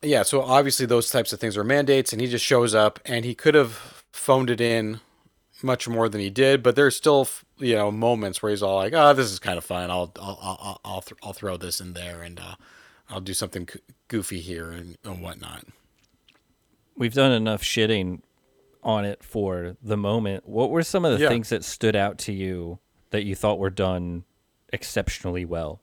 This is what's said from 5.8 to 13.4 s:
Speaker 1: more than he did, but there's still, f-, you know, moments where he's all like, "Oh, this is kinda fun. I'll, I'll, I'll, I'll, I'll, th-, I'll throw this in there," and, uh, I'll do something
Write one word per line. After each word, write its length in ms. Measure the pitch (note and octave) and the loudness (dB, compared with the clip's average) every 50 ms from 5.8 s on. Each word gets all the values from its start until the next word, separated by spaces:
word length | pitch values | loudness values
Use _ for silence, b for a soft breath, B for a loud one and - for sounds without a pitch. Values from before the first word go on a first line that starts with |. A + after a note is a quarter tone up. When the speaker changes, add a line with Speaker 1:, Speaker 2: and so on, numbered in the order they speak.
| - - | -2 -4
Speaker 1:
more 220 | A#2 A2+ A2+ A2+ | 0 2 2 2
than 100 | G2+ G#2+ | 2 -2
he 80 | G2+ G2 | -4 -4
did, 340 | G2 B2 C3+ C3+ C3+ C3+ A#2 | 2 4 6 6 6 6 4
but 140 | B2 A#2+ | 4 4
there's 180 | C3 C#3+ C#3 A#2+ | 6 4 4 4
still, 280 | - - D3+ D3 C#3+ C3+ | 4 4 4 4 6 4
f-, 240 | - - - _ _ _ | 0 -4 -12 _ _ _
you 180 | _ C#3+ B2 A#2 | _ 0 0 2
know, 160 | G#2+ G#2 G#2 | 2 2 0
moments 520 | G#2 G#2+ A2+ A#2 A#2+ A2+ G#2+ G2 F#2 - - | 0 0 2 2 2 2 -2 -6 -6 -4 -2
where 80 | G#2+ | -2
he's 120 | G#2 G2+ G2+ | -2 0 0
all 140 | G2 F#2+ | 0 0
like, 160 | G2 F#2+ G2+ C#3 | 0 0 0 4
"Oh, 200 | E3 D3+ D3 C#3+ | 6 8 8 8
this 180 | C3 C3 G#2+ G2 | 6 4 -2 -2
is 60 | F#2 | -6
kinda 240 | - G#2 F#2 F2 - | -4 -4 -4 -4 -6
fun. 280 | - F#2 F2+ F2+ F2 | -6 -6 -6 -4 -4
I'll, 220 | F2+ F2+ F2 E2+ _ - | -4 -4 -4 -6 _ -14
I'll, 180 | F#2+ G2 G2 - - | -12 -12 -12 -10 -10
I'll, 160 | F#2+ F#2 F2+ | -10 -10 -10
I'll, 200 | - G2+ F#2+ - _ | -12 -14 -14 -14 _
I'll, 160 | - F#2+ F#2 | -12 -12 -10
th-, 180 | - - - _ - | -12 -14 -20 _ -16
I'll 100 | G2+ F#2+ | -16 -14
throw 240 | - - G2+ F#2 | -10 -8 -8 -8
this 240 | F2+ F#2 F2+ E2+ - | -8 -8 -10 -10 -10
in 140 | F#2+ F2+ F2 | -10 -12 -12
there," 260 | F2 F2 F2 F2 E2+ | -12 -12 -12 -14 -14
and, 180 | E2+ F2 F2 F2 | -16 -16 -16 -16
uh, 180 | F2 F2 F2+ _ b b b b b b b b b _ | -18 -18 -18 _ b b b b b b b b b _
I'll 120 | - F#2 | -12 -12
do 140 | F#2 F#2+ F#2 | -10 -6 -6
something 320 | - | -6